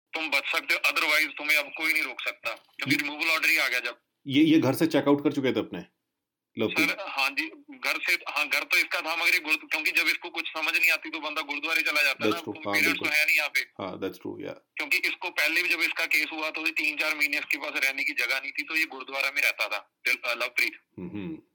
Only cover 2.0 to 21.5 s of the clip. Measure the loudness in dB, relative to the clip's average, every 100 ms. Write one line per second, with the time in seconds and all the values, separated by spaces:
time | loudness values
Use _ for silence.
2 | -2 -4 -8 -8 -8 -8 _ -8 0 0
3 | 0 -4 0 2 4 4 2 0 -4 -8
4 | _ _ 0 4 6 6 6 4 2 4
5 | 4 4 2 0 0 0 -2 -6 -14 _
6 | _ _ _ _ _ -2 0 2 0 0
7 | -6 -2 -2 -2 -6 -8 -20 -8 -4 -2
8 | 0 0 -2 -2 0 0 2 2 2 0
9 | -2 0 2 2 2 -2 -2 -2 0 2
10 | 2 0 -4 -8 -6 -4 -2 2 4 2
11 | -2 -8 -6 -6 -6 -6 -2 0 2 2
12 | 2 2 0 0 -4 -10 -2 2 2 2
13 | 0 2 4 4 2 0 -4 -6 -8 -6
14 | -6 -6 -10 -10 -10 -12 _ -10 -2 0
15 | 0 -4 -6 0 2 2 2 2 0 0
16 | 2 2 2 -2 -6 -4 -2 0 -2 0
17 | -2 0 0 -2 -2 -4 -4 -2 -2 0
18 | -4 -2 0 -2 -4 -8 -4 -2 -2 -4
19 | -8 -4 -2 2 0 0 -2 -4 -8 _
20 | -2 0 -2 -4 -2 0 -2 -2 _ -14
21 | -12 -8 -8 -10 -14